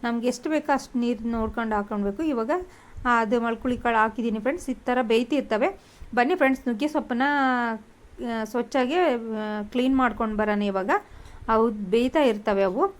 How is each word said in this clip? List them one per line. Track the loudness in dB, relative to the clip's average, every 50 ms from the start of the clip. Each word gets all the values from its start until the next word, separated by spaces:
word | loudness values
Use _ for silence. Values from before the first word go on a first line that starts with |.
| -2
ನಮ್ಗೆ | -2 -2 0 0 -2
ಎಷ್ಟು | -2 -2 -2 -2
ಬೇಕೋ | -2 -2 0 0 0
ಅಷ್ಟು | 0 -2 -4 -4 -2
ನೀರು | 0 0 -2 -2 -2 -4
ನೋಡ್ಕೊಂಡು | -2 -2 -2 -2 -2 -4 -4 -2 -2
ಹಾಕ್ಕೊಳ್ಬೇಕು. | -2 -2 -2 -4 -2 -2 -2 -2 -2 -2
ಇವಾಗ, | -2 0 -2 0 -2 -2 -2 -4 -8 -16 -20 -20 -18 -16 -6 0
ಆ, | 2 2 2
ಅದು | 2 2 0 0
ಮಳ್ಕುಳಿ | 0 -2 -4 -2 -2 -4 -4 -2
ಕಾಳು | 0 0 4
ಹಾಕಿದ್ದೀನಿ | 4 2 2 2 -2 -2 -2 -2 -2
ಫ್ರೆಂಡ್ಸ್. | -2 -2 -2 -2 -4 -6
ಈ | -8
ಥರ | -6 -2 -2 0 0 2
ಬೇಯ್ತಿರ್ತವೆ. | 2 2 2 2 2 0 -2 0 0 0 0 0 0 -2 -6 -16 -20 -20 -20 -16 -6 0
ಬನ್ನಿ | 0 2 2 2
ಫ್ರೆಂಡ್ಸ್, | 2 4 2 2 0 -2 -4
ನುಗ್ಗೆ | -4 -2 -2 -2
ಸೊಪ್ಪನ್ನ, | -2 -2 -2 -2 -2 0 0 0 2 2 2 2 2 0 0 -2 -4 -6 -10 -16 -20 -20 -20 -20 -14 -10 -8 -6
ಆ, | -4 -4 -6
ಸ್ವಚ್ಛಾಗಿ, | -4 -2 -4 -4 0 0 0 0 2 2
ಆ, | 2 2 2 2 0 -2 -4 -6 -4 -4 -4 -4 -6 -6 -4 -2
ಕ್ಲೀನ್ | 0 2 2 4
ಮಾಡ್ಕೊಂಡು | 4 2 2 0 0 -4 -2 0
ಬರೋಣ | 0 0 0 2 0 0
ಇವಾಗ. | 0 0 -2 0 0 0 0 -2 -6 -20 -20 -20 -20 -20 -14 -4 0
ಅವು | 2 4 4 2
ಬೇಯ್ತಾ | 0 -2 2 4 4 4 4 4 2 4
ಇರ್ತವೆ | 4 4 2 2 0 0 2 2 2
ಅವು | 2 2 2 0 0 -2 -6